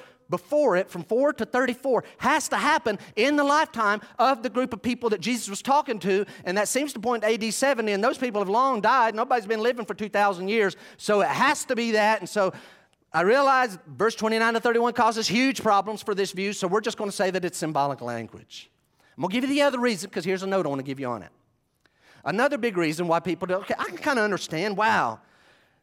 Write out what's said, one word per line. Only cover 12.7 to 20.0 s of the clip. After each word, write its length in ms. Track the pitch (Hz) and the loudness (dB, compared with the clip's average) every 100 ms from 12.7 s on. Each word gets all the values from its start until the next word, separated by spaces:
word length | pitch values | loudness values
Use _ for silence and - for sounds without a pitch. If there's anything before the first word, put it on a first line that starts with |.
| - _ _ _ | -20 _ _ _
I 80 | 160 | 0
realize 560 | 185 269 277 262 247 175 151 | 4 4 4 4 2 -4 -12
verse 280 | 127 220 220 | -2 0 0
twenty-nine 380 | 220 220 226 | 0 2 2
to 60 | 226 | 2
thirty-one 340 | 240 233 240 | 2 2 2
causes 360 | 240 220 220 214 | 2 2 2 0
huge 320 | 226 269 226 | 2 2 0
problems 400 | 220 202 196 214 | 2 2 2 -6
for 120 | - | -4
this 200 | 196 190 | -2 -2
view, 180 | 180 196 | -4 -6
so 160 | 196 185 | -4 -2
we're 140 | 208 | -2
just 160 | 226 - | -2 -6
gonna 140 | 202 | -6
say 200 | - 185 | -2 -2
that 140 | 180 175 | 0 -4
it's 120 | - | -6
symbolic 440 | 160 147 143 131 | -4 0 -2 -4
language. 680 | 120 117 110 110 - - - _ _ _ _ - | -8 -8 -10 -14 -20 -20 -20 _ _ _ _ -6
I'm 60 | |
gonna 120 | 180 | -4
give 100 | 240 | -2
you 60 | 269 | 0
the 120 | 285 | 2
other 180 | 285 247 | 2 2
reason, 300 | 240 196 | -2 -2